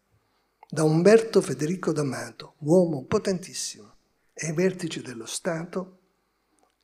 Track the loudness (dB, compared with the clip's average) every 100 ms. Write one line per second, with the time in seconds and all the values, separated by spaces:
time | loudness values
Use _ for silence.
0 | _ _ _ _ _ _ -12 0 2 4
1 | 8 6 6 2 2 -4 -4 -4 -4 -2
2 | -2 -4 -10 -14 -20 -8 4 4 4 0
3 | -2 -2 0 -4 -6 -10 -10 -12 -20 _
4 | _ _ _ -12 -6 0 -2 -2 -8 -8
5 | -10 -12 -10 -8 -6 -6 -6 -10 -10 _
6 | _ _ _ _ _ _ _ _